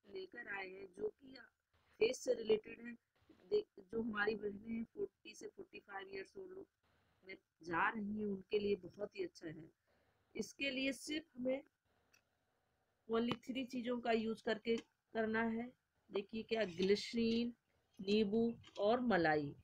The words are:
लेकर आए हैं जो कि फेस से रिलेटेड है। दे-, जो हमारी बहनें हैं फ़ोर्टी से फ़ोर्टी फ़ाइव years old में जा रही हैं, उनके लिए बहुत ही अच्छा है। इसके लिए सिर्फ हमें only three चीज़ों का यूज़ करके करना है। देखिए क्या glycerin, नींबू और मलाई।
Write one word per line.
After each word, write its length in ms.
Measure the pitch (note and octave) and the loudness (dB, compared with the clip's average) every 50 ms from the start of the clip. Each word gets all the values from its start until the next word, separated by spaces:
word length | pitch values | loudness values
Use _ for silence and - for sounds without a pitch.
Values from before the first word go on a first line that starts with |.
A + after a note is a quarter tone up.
| _ | _
लेकर 420 | G#3 G3 F#3+ F#3+ F#3 - - - A3 | -12 -10 -10 -10 -10 -12 -14 -10 -8
आए 180 | G3+ G3 F#3+ F#3 | -6 -6 -6 -6
हैं 180 | F#3 F#3+ G3 F#3 | -8 -12 -12 -14
जो 160 | F3 G3 G#3 G#3+ | -8 -4 -4 -4
कि 240 | - _ C#4 C4+ C4 B3+ A#3 _ _ _ _ _ _ _ _ _ _ _ | -4 _ -20 -18 -18 -18 -20 _ _ _ _ _ _ _ _ _ _ _
फेस 180 | G#3+ A#3 B3+ - | 4 4 4 0
से 160 | - C#4 A#3+ | 0 0 0
रिलेटेड 460 | A3+ A3+ G#3+ A3 G#3 - - D3+ - | 0 4 4 4 4 4 -6 -14 -12
है। 120 | A#3 A#3+ A#3+ - _ _ _ _ _ _ - _ - - | -12 -12 -14 -14 _ _ _ _ _ _ -20 _ -4 2
दे-, 140 | G4+ G#4 - _ _ - | 2 2 2 _ _ -20
जो 200 | G4 _ - A3+ | -14 _ -4 -2
हमारी 320 | A4+ A#4 G#4 G#3 - G#4+ A4+ | -2 0 0 0 2 2 0
बहनें 320 | - G#4+ G#4 - G3+ A3 A3+ | 0 -4 -6 -6 -8 -8 -6
हैं 160 | A3+ A3+ A#3 | -4 -4 -4
फ़ोर्टी 480 | - _ - - - _ _ _ - G#3+ | -6 _ -6 -6 -6 _ _ _ -18 -16
से 120 | - A4 G#4 | -14 -14 -14
फ़ोर्टी 300 | _ - - _ - G#3 | _ -14 -18 _ -16 -20
फ़ाइव 340 | _ - G4 - G3 - - | _ -10 -10 -10 -8 -8 -10
years 220 | G3 F#3+ - _ G3+ | -10 -10 -10 _ -14
old 200 | F#3+ F#3 F#3 F#3+ G3 _ _ _ _ _ _ _ _ _ _ _ _ | -14 -12 -14 -16 -16 _ _ _ _ _ _ _ _ _ _ _ _
में 120 | F#3+ F#3+ - _ _ _ _ | -18 -18 -18 _ _ _ _
जा 260 | D#3+ E3 E3+ E3 F#3 G#3+ | -8 -2 0 2 2 2
रही 300 | A3+ A3+ G#3 G3+ G#3 G#3+ | 0 -2 -4 -4 -4 -2
हैं, 80 | G#3+ | -2
उनके 320 | G#3 G3 F#3+ F#3 _ - G#3 | -2 -4 -4 -4 _ 0 0
लिए 180 | G3+ G3+ G3+ F3+ F3+ | 4 2 2 0 0
बहुत 320 | E3+ - G3 G3+ G3+ _ | -14 -8 -8 -8 -8 _
ही 80 | G3+ F#3 | -6 -6
अच्छा 220 | E3 _ - F#3 D#3+ | -6 _ -10 -10 -10
है। 200 | D3+ - - - _ _ _ _ _ _ _ _ _ _ _ _ _ | -10 -10 -12 -16 _ _ _ _ _ _ _ _ _ _ _ _ _
इसके 360 | - G#3+ - - - C#4 C#4 | -8 -8 -8 -6 -4 -4 -2
लिए 220 | C4 B3+ C4+ C4+ C4+ | -2 0 0 0 -2
सिर्फ 320 | - - - D4+ D#4 D#4 _ _ | -2 -6 -4 -4 -4 -6 _ _
हमें 260 | B3+ B3 B3+ C4 C#4 D4 _ _ _ _ _ _ _ _ _ _ _ _ _ _ _ _ _ _ _ _ _ _ _ _ _ _ _ _ - | -4 -2 -2 -2 -2 -4 _ _ _ _ _ _ _ _ _ _ _ _ _ _ _ _ _ _ _ _ _ _ _ _ _ _ _ _ 0
only 280 | A3+ A3+ A#3 A#3+ A#3 A#3 - | 0 2 2 2 0 -2 -4
three 200 | - A#3+ B3+ C4 | -6 -4 -4 -4
चीज़ों 320 | A#3+ - B3+ A3 A#3+ B3 A#3+ | -4 -6 -6 -4 -2 -4 -2
का 120 | A#3 A#3+ A3+ | 0 2 2
यूज़ 280 | A3+ A3 A3 A3 - - | 2 2 0 -2 -2 -2
करके 320 | A#3 A3 G#3 _ A#3 A3+ A#3 - _ _ _ _ _ - | -2 -2 -2 _ 0 0 0 0 _ _ _ _ _ -2
करना 280 | A3+ A3 A3 A3 A3+ A#3 A3+ | -2 0 0 2 2 2 2
है। 200 | A3+ A3+ A#3+ B3+ B3+ _ _ _ _ _ _ _ | 0 -2 -4 -8 -12 _ _ _ _ _ _ _
देखिए 320 | - G3+ G#3 - - A3+ G#3+ | -4 -4 -4 -2 -6 -8 -2
क्या 200 | - A3+ A3+ G#3+ F#3+ | -2 0 0 0 0
glycerin, 800 | E3 E3+ F#3 F#3+ G3+ G#3 - - - A#3 A#3 A3+ A3+ A#3 A#3+ A#3+ A#3+ _ _ _ _ _ _ _ _ - | 0 0 6 6 6 4 4 -2 0 2 2 4 4 2 2 0 -4 _ _ _ _ _ _ _ _ -10
नींबू 440 | F#3 F#3+ G3+ G#3+ A3 G3 G3+ A3+ A#3 A#3 A#3 - - - - - | 0 4 4 4 6 4 4 4 2 2 0 -4 -12 -16 -4 2
और 200 | G3+ G#3 A#3 B3+ B3 | 4 4 4 4 4
मलाई। 400 | A#3+ G3+ F3 E3 D#3+ D#3 D3+ D3 C#3+ - - | 4 6 6 6 6 6 6 4 0 -6 -10